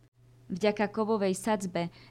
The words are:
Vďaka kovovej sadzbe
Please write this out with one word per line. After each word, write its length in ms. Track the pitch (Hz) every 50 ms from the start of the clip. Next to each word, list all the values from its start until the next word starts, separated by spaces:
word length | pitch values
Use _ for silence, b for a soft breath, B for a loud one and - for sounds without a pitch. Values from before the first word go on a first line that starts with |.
| - _ _ _ - - - - -
Vďaka 400 | - 190 175 214 208 208 208 208
kovovej 480 | 196 - 220 214 208 226 208 202 190 185
sadzbe 560 | 190 - 233 214 208 196 180 - 175 170 170 B B B B